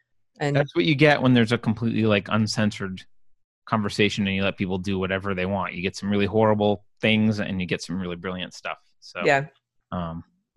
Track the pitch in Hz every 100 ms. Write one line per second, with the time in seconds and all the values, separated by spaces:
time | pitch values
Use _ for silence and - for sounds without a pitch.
0 | _ _ _ - 147 143 143 170 165 139
1 | 151 143 127 123 110 120 - 107 117 110
2 | 110 104 - 107 107 - 107 - 98 95
3 | - - - _ _ _ - 113 101 -
4 | 104 - 98 95 98 - 95 95 92 95
5 | 92 95 101 92 92 98 87 87 92 -
6 | 101 104 98 110 110 104 104 101 _ _
7 | 110 110 107 104 101 95 90 90 - 90
8 | 90 87 95 92 90 - - 78 _ _
9 | - 90 87 139 151 _ _ _ _ 90
10 | 85 82 - _ _